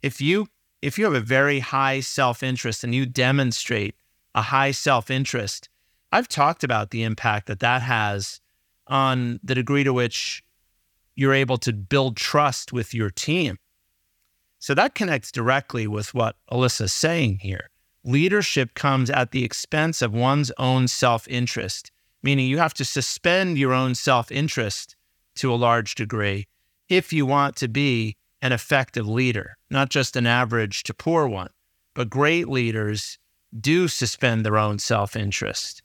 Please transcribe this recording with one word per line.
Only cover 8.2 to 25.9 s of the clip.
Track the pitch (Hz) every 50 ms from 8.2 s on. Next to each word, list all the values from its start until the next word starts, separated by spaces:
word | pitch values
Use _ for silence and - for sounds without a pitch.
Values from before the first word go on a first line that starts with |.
| 98 - - - _ _ _ _ _ _ _ _ _ _
on | 135 135 135 135 131 127 123 120 120 - -
the | - 131
degree | 127 123 117 143 143 139
to | 139 131
which | 123 123 117 - - - - - - _ _ _ _ _ _ _ _ _ _ _ _ _ _ _
you're | - 135 135 135
able | 135 135 123 131 120
to | - -
build | 117 104 98 95 139 143 135 131 113 -
trust | - - - 147 147 143 117 - - - -
with | 123 113 - -
your | 117 110 101
team. | 92 - - - 151 180 175 131 92 - _ _ _ _ _ _ _ _ _ _ _ _ _ _ _ _ _ _ _ _
So | - - 143
that | 135 202 285 -
connects | - 220 185 156 135 - -
directly | - - 117 117 131 139 - _ - 123 110
with | 107 104 104 104 - -
what | 123 113 113 - _ _ _
Alyssa's | 113 123 127 123 - - 110 - -
saying | - - 160 170 170 151 113 95 98
here. | - 98 95 - - - _ _ _ _ _ _ _
Leadership | 123 123 143 160 185 190 208 196 - - 147 131 117 _
comes | - - 143 139 131 131 117
at | 139 135 123 117
the | - 139 127
expense | 113 - - - - - 156 156 165 160 -
of | - 117 104
one's | 117 120 127 139 147 147 127 - -
own | 131 127 131 131 127 123
self-interest, | - - - 127 120 113 - - 127 123 123 120 - - 107 92 - - - - _ _ _ _ _ _ -
meaning | 135 139 139 131 127
you | 131 156
have | 170 156 -
to | - 139
suspend | - - 143 123 - - - _ 175 175 185 190 185 170 143
your | 139 131 127
own | 127 131 131 127
self-interest | 120 - - 131 123 117 - - 139 147 156 - - 117 104 - - - - - _ _ _ _ _ _ _ _
to | - - 135 120
a |
large | 117 120 120 117 117 110 -